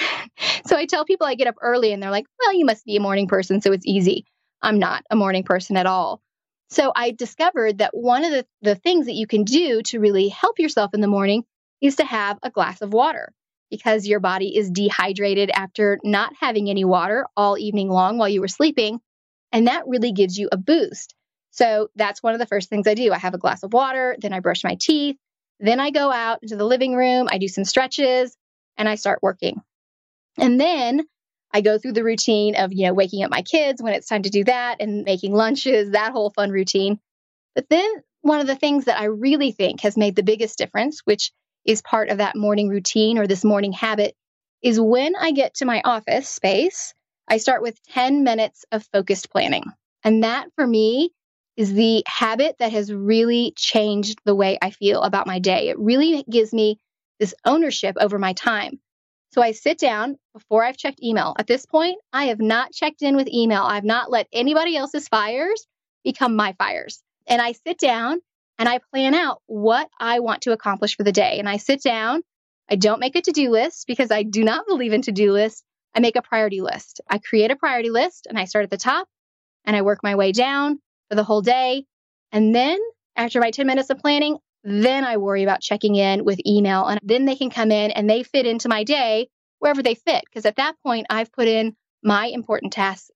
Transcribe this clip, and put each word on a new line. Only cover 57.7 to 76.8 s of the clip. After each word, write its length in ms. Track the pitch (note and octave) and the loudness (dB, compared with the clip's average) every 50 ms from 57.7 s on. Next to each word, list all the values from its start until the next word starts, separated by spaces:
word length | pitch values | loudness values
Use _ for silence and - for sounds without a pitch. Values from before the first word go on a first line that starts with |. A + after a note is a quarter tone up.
| - - - G3 F#3+ - | -2 -4 -4 -4 -2 0
over 180 | G#3+ G3+ G#3 G3+ | 0 0 0 -2
my 140 | G3 F#3 F#3 | -2 -4 -4
time. 480 | - - A#3+ A3 G#3 - - C#4 - _ _ _ _ _ _ _ _ _ _ _ | -4 -4 -4 -4 -2 -4 -8 -12 -16 _ _ _ _ _ _ _ _ _ _ _
So 60 | B3 | 2
I 120 | A#3+ A3+ A3 | 2 2 0
sit 260 | - - C#4+ D#4+ - | -2 -2 -2 -2 0
down 400 | D#4+ B3+ A3 G#3 A3+ C#4 C#4 - _ _ _ | 0 0 0 -2 -4 -6 -8 -10 _ _ _
before 280 | A3 - - G#3+ A3 A3+ | -20 -4 0 2 2 2
I've 140 | B3+ C#4 | 2 -2
checked 260 | - - C#4 C4+ - B3 | -4 -6 -8 -8 -6 -4
email. 320 | A#3 A3+ G3 D#3+ - - - | -2 0 0 0 -2 -2 -4
At 80 | G#3+ | -2
this 180 | - A#3+ C4+ - | 0 -2 -2 -2
point, 320 | - - D#4 E4 F4+ F4+ G#4 - _ - | 0 0 0 2 0 -2 -6 -10 _ -4
I 140 | C4+ C#4+ | -2 -2
have 140 | C4 A3 G#3 | -2 -2 0
not 320 | A3 G#3+ A3 A#3 B3+ - - | 0 0 2 0 -2 -4 -4
checked 280 | - D#4+ D#4 D4+ - | -4 -4 -4 -4 -2
in 160 | D4 C#4 C#4 | 0 0 2
with 120 | C4+ C4+ B3+ | 2 0 0
email. 340 | - A#3+ A#3 A3+ G#3 G3 - | 0 0 2 2 2 2 0
I've 200 | - G#3 G#3 G3+ | 0 -2 -2 -2
not 280 | G#3+ A3+ A#3+ A#3+ A#3+ | 0 -2 -2 -2 0
let 180 | B3 A3+ F#3+ - | -2 -2 -2 -2
anybody 460 | - A#3 B3+ C#4+ D4+ D#4 E4 F4 E4 | -4 -2 0 2 2 2 2 0 -2
else's 320 | C#4+ C4 C#4+ - D4 D4 - | -4 -4 -6 -6 -8 -4 -2
fires 580 | A3+ G#3+ G#3 G#3+ A#3 C4 D#4+ F#4+ A4 G#4+ - _ _ _ _ _ _ _ - | -2 -2 0 -2 -4 -4 -2 -2 -4 -4 -6 _ _ _ _ _ _ _ -8
become 320 | C4 - - C4 A#3+ A3+ | -6 -4 -2 -2 0 0
my 180 | G#3 G#3 G3 F#3+ - | 0 0 -2 -2 -4
fires. 440 | G3 - F#2 D#2 - - - - _ _ _ _ _ | -4 -4 -4 -6 -8 -12 -16 -20 _ _ _ _ _
And 140 | - A#3+ A#3+ | 0 0 0
I 120 | A#3 A#3+ A#3+ | 0 0 -4
sit 260 | - _ D#4+ F4+ - | -8 _ -8 -4 0
down 420 | D#4+ C4 A#3 A3+ A3+ B3+ D#4+ F4 - _ _ _ _ _ _ - | 0 0 0 0 -2 -4 -4 -4 -6 _ _ _ _ _ _ -2
and 100 | A3+ A#3+ | 0 0
I 120 | B3 B3 - _ - | 0 0 -4 _ -4
plan 220 | C4+ C4+ C4 C#4+ | 0 0 2 2
out 260 | F4 E4 C#4 - - _ | 2 0 -2 -4 -6 _
what 420 | - A3+ G#3 G#3 A3 A3+ C4 D#4 - _ - | -12 -6 0 2 2 2 2 0 -4 _ -6
I 220 | A3+ A#3 A#3+ A#3+ | -4 -2 0 0
want 220 | A#3+ A3 G3+ - - | 0 -2 -4 -4 -2
to 100 | B3+ A3+ | -2 -2
accomplish 460 | A3 - G#3 G3 G#3 G#3 G#3+ - - | -2 -2 -4 -2 -2 -2 -2 -2 0
for 40 | G#3 | 0
the 100 | G3+ F#3 | 2 4
day. 260 | G3+ - - - G3+ | 4 2 2 0 -2
And 100 | G3+ G3+ | -4 -4
I 80 | G3+ | -4
sit 260 | G#3 - - C#4 C#4 - | -2 0 0 0 0 0
down, 380 | C4 A3+ A3 A3 A3+ C#4 E4 - _ _ _ _ _ _ _ _ - | 0 -2 0 -2 -2 -2 -4 -4 _ _ _ _ _ _ _ _ -2
I 60 | G#3+ | 0
don't 240 | F#3+ G3 G#3 G#3+ A3 | 2 2 2 2 0
make 160 | B3 C4+ - | -2 -2 -2
a 60 | F4 - | 0 0
to-do 260 | F#4 D4+ D4 C#4 B3 | 0 0 2 2 4
list 380 | A3+ A3 B3+ E4+ - - - | 4 2 2 0 -2 -8 -10
because 240 | - B3 - B3+ A3 | -6 -2 -2 0 0
I 120 | A3 G#3+ G#3 | 0 0 0
do 220 | G#3+ G3 A3 A3 | -2 0 2 2
not 220 | G#3+ A#3 E4 G#4+ | 2 2 0 0
believe 260 | A4 F#4 C4 B3 A3+ G#3+ | -2 -2 -2 0 0 0
in 80 | G#3+ | 0
to-do 320 | C4+ A#3 G3+ F#3+ G#3 G3+ G3 | 0 -2 0 2 2 4 4
lists. 300 | G3+ G#3+ A3 - - - _ _ _ _ _ - | 4 2 0 -2 -8 -18 _ _ _ _ _ -2
I 60 | A#3+ | 0
make 160 | A#3+ A#3 - | 2 2 2
a 60 | B3 A#3+ | 0 -2
priority 380 | _ A#3+ A3 G#3+ G#3 G3 F#3+ | _ 0 0 0 0 -2 -4
list. 400 | F#3 - - - | -4 -6 -6 -8